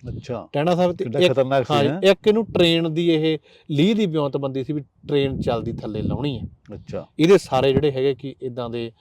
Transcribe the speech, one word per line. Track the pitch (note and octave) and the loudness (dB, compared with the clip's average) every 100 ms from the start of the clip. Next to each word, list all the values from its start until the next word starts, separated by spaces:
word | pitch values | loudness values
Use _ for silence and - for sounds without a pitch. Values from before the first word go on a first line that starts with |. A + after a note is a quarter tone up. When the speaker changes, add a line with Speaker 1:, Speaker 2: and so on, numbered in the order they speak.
| B2 | -14
Speaker 1:
ਅੱਛਾ। | B2 - A#2 F2 | -12 -10 -10 -6
Speaker 2:
ਟਹਿਣਾ | D3 E3 | -2 0
ਸਾਹਿਬ | E3+ F3+ | 2 2
ਤੇ | F3 | 0
Speaker 1:
ਕਿੱਡਾ | F#3 C#3+ | -4 2
Speaker 2:
ਇੱਕ, | F3+ | 2
Speaker 1:
ਖਤਰਨਾਕ | C3+ C3 C#3 - | 2 2 2 2
ਸੀ, | |
Speaker 2:
ਹਾਂ, | D3 | 2
Speaker 1:
ਹੈਂ? | C#3+ E3 | 2 2
Speaker 2:
ਇੱਕ | F#3+ F#3+ G#3+ | 2 4 4
ਇਹਨੂੰ | G#3+ G#3+ | 2 0
ਟ੍ਰੇਨ | F#3 E3+ E3 E3 | 2 2 2 0
ਦੀ | D#3 E3+ | 0 2
ਇਹ | D#3 D#3+ D#3 - _ - | 2 2 -2 -6 _ -4
ਲੀਹ | C#3+ F3+ | 2 2
ਦੀ | A3 G3+ | 2 0
ਵਿਉਂਤ | D#3 C#3+ C#3+ | 0 -2 -2
ਬੰਦੀ | C#3 C3+ | -4 -4
ਸੀ | B2+ | -6
ਵੀ | D3+ | -6
ਟ੍ਰੇਨ | C#3 _ - D3 C3+ C3 | -10 _ -4 0 0 -2
ਚੱਲਦੀ | - A#2 A2+ | -2 -2 -4
ਥੱਲੇ | A2+ A2+ G#2+ | -8 -8 -6
ਲਾਉਣੀ | G2+ G2 C#3+ A#2+ | -4 -4 -4 -6
ਹੈ। | F2+ - - | -10 -16 -18
Speaker 1:
ਅੱਛਾ। | G2+ - F#2 - - | -18 -12 -12 -10 0
Speaker 2:
ਇਹਦੇ | E3 G3 | 6 6
ਸਾਰੇ | - C3 C#3 | 4 0 2
ਜਿਹੜੇ | C3 D3 | 2 0
ਹੈਗੇ | C3 C3+ | 0 -2
ਕਿ | C3 C3+ - | -2 -8 -12
ਇੱਦਾਂ | C3 A#2+ A#2+ | -10 -8 -8
ਦੇ | A#2 A#2 - | -6 -8 -12